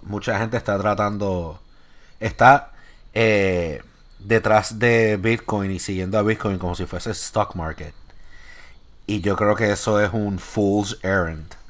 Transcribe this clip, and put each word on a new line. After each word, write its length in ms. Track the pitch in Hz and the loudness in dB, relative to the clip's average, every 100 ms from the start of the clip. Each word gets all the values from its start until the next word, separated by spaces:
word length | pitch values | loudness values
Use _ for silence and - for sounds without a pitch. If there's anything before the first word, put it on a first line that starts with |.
mucha 360 | - 101 - 104 | -8 -6 -2 -2
gente 200 | 110 117 | -2 -4
está 200 | - 101 | -2 0
tratando, 800 | 101 101 104 101 101 90 82 76 - - - - - - | 0 0 0 -2 -2 -2 -4 -10 -18 -20 -20 -20 -20 -8
está, 520 | 110 - 120 143 - - - - - | -8 6 8 8 4 -14 -20 -20 -8
eh, 680 | 107 113 104 98 90 85 69 - - - - | 0 2 2 2 0 -2 -6 -12 -20 -20 -20
detrás 600 | 98 113 107 107 - 110 | 0 2 4 4 4 0
de 380 | 120 117 110 104 | 2 4 4 2
Bitcoin 540 | 110 117 - 104 98 | 0 -2 -2 -4 -2
y 80 | 92 | -4
siguiendo 400 | - 92 92 107 | -6 -6 -2 0
a 40 | |
Bitcoin 360 | 104 110 107 95 | 2 0 -2 -2
como 160 | 90 | -4
si 100 | 87 | -6
fuese 260 | - 90 - | -6 -8 -6
stock 420 | - - 110 104 | -6 -4 -2 -2
market. 400 | 92 80 80 78 - - - - - - - - - - - - | -4 -8 -8 -12 -16 -20 -20 -18 -18 -20 -20 -20 -20 -20 -16 -6
Y 140 | 107 | -2
yo 120 | 98 95 | 0 2
creo 180 | 104 104 | 2 2
que 140 | 107 | 2
eso 260 | 101 - 104 | 0 2 2
es 100 | 104 | 2
un 260 | 110 104 92 | 0 -2 -4
fool's 600 | - - 101 104 101 104 | -6 0 2 2 0 -4
errand, 520 | 95 95 85 78 76 - - | -2 0 0 -4 -12 -18 -20